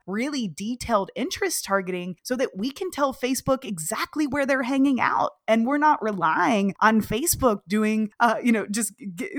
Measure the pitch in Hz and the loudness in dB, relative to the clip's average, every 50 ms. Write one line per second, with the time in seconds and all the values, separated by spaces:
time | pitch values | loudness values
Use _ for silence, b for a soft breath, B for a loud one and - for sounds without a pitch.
0 | - 180 196 214 247 302 294 269 226 185 143 - 196 226 254 247 - - 233 196 | -8 -6 -4 -4 -4 -2 -4 -4 -6 -6 -6 -8 -8 -8 -8 -8 -2 0 0 0
1 | 190 - - - 254 381 - - 403 359 - - - - 196 196 185 180 185 180 | 0 -2 -4 -6 -4 -4 -2 -2 -2 -2 -2 -4 -2 -2 -2 -2 0 -2 -6 -6
2 | 180 185 170 - _ - 254 - 262 - - 185 208 269 294 - 381 359 - 277 | -6 -8 -10 -12 _ -6 -2 -2 -2 -4 -4 -6 -8 -6 -6 -6 -8 -6 -2 -2
3 | 294 269 254 - - 254 262 - - - 262 262 269 - 202 160 156 - 220 - | -2 -2 -2 -4 -2 -2 -2 -2 0 0 0 0 -2 -6 -8 -6 -6 -6 -6 -6
4 | 349 - - 294 311 262 247 285 277 254 277 262 247 240 277 269 269 285 262 226 | -6 -4 -2 -2 -2 0 0 0 0 0 0 0 0 0 2 2 4 4 4 2
5 | - - - - - - - _ _ - 220 226 226 247 285 294 302 302 294 - | 2 2 2 2 0 0 -2 _ _ 2 2 2 4 2 2 4 4 4 4 4
6 | - 220 208 180 170 160 160 - 359 302 240 202 196 196 - - 196 220 220 220 | 0 -2 -2 0 0 2 2 2 2 2 4 2 2 0 2 4 4 4 4 4
7 | 202 - 214 226 311 349 - - 254 240 208 202 - 160 202 214 214 214 220 220 | 2 0 -2 -2 0 -2 0 2 2 2 2 0 -2 -2 0 0 2 2 2 0
8 | 214 208 - - 233 233 220 160 - 240 226 214 - - 196 233 226 - - _ | -2 -2 0 0 2 2 2 2 2 2 2 2 0 -2 -4 -4 -4 -4 -6 _
9 | 277 196 170 170 - - - | -12 -12 -10 -10 -10 -8 -6